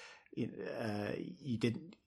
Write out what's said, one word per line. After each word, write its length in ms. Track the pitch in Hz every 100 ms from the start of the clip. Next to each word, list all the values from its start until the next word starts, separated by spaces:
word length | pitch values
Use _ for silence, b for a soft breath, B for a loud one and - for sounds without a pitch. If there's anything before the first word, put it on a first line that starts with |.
| B B B -
uh, 760 | 113 - - 120 113 104 104 - - -
you 160 | 139 113
didn't, 380 | 120 113 165 -